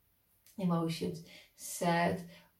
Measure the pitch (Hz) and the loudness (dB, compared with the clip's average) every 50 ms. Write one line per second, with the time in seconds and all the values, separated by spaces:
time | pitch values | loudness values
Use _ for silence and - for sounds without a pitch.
0 | _ _ _ _ _ _ _ _ _ - - - 185 175 170 170 165 165 160 - | _ _ _ _ _ _ _ _ _ -16 -6 -2 2 2 4 4 2 0 0 -2
1 | 180 180 165 - - - - - - - _ - - - - - 180 175 170 170 | -2 -4 -4 -6 -10 -14 -18 -20 -20 -20 _ -14 -12 -10 -4 0 2 4 4 4
2 | 170 165 - - - - - - - - _ | 4 2 2 -2 -4 -10 -16 -20 -20 -20 _